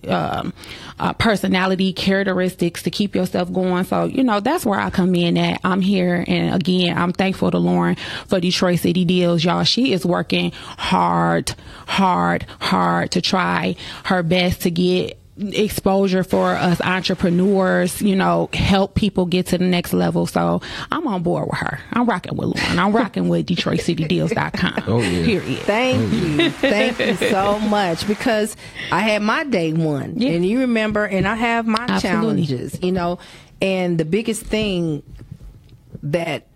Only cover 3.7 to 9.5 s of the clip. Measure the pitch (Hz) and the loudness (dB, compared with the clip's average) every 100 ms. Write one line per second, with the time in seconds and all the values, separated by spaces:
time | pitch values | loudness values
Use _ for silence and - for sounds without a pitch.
3.7 | 180 185 185 170 - 262 208 208 349 247 | 0 0 0 0 0 2 2 0 0 0
4.7 | 196 101 - 180 175 170 175 170 175 - | 0 0 0 2 2 2 2 0 0 -2
5.7 | 185 190 196 180 175 - 175 170 185 160 | 0 2 2 2 0 0 0 2 0 2
6.7 | 185 175 170 175 180 190 180 185 175 175 | 2 2 0 -2 0 -2 0 0 2 2
7.7 | 175 175 180 - - - 190 175 175 185 | 2 2 -2 -6 -12 -2 0 0 0 2
8.7 | 175 180 175 175 180 175 170 170 | 2 2 2 2 2 4 2 2